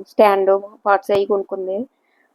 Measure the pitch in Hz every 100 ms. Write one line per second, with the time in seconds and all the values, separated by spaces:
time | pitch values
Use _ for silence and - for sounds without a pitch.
0 | 196 - 208 196 190 196 202 214 208 196
1 | - 202 202 202 185 196 185 196 262 _
2 | _ _ _